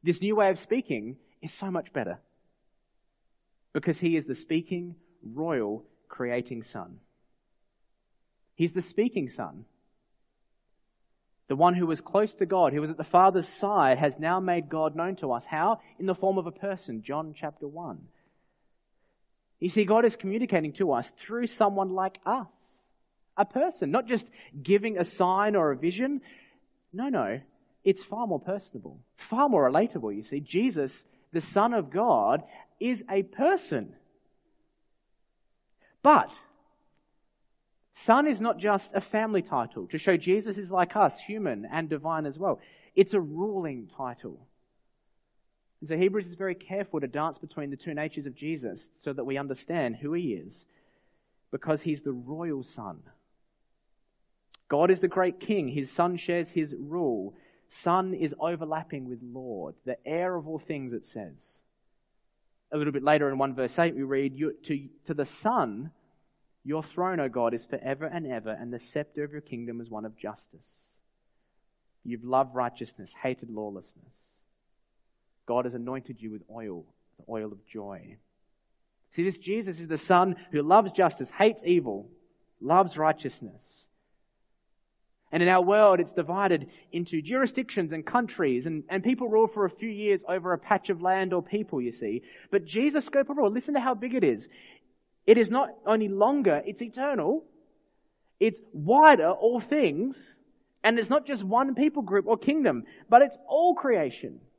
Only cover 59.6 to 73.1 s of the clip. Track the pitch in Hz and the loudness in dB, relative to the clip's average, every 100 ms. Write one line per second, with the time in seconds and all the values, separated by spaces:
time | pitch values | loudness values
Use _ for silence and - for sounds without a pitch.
59.6 | 78 - - 127 - 160 180 180 151 160 | -10 -12 -10 -8 -6 -4 -4 -4 -8 -10
60.6 | - 151 131 120 - 113 95 69 _ _ | -8 -8 -8 -10 -10 -14 -14 -16 _ _
61.6 | _ _ _ _ _ _ _ _ _ _ | _ _ _ _ _ _ _ _ _ _
62.6 | _ 151 147 139 139 151 143 135 135 127 | _ -6 -4 -2 2 4 2 0 -2 -2
63.6 | 123 - 170 135 135 135 139 131 156 - | -4 2 0 0 -4 -2 -2 -2 -6 -6
64.6 | - 143 139 _ - 147 139 - 214 240 | -6 -8 -8 _ -10 -6 -6 -4 -2 0
65.6 | 131 101 151 _ _ _ _ _ _ _ | -2 -4 -12 _ _ _ _ _ _ _
66.6 | 131 156 151 - 185 175 139 123 117 117 | -8 -8 -6 -4 -4 -2 -2 0 0 -2
67.6 | - - - 135 156 165 151 120 110 110 | -8 -8 -6 -6 -6 -8 -8 -8 -8 -10
68.6 | 120 120 - 151 147 - 147 147 147 120 | -8 -12 -8 -8 -8 -8 -10 -10 -12 -12
69.6 | 120 117 117 110 110 107 104 104 _ - | -10 -12 -12 -12 -12 -12 -14 -14 _ -20
70.6 | _ _ _ _ _ _ _ _ _ _ | _ _ _ _ _ _ _ _ _ _
71.6 | _ _ _ _ - 117 120 131 135 127 | _ _ _ _ -12 -12 -2 0 0 -2
72.6 | 120 - 120 _ 95 | -4 -4 -14 _ -20